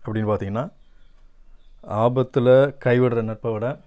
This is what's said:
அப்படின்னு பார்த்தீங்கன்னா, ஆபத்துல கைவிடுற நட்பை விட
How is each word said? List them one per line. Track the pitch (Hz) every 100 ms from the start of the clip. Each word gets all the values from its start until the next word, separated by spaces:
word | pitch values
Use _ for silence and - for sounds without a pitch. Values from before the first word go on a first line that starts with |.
| -
அப்படின்னு | 107 107
பார்த்தீங்கன்னா, | 101 98 107 160 - - - - - - - - - - - -
ஆபத்துல | 104 117 127 131 139 123 131 139 -
கைவிடுற | 127 123 123 117
நட்பை | 110 110 120
விட | 107 120 151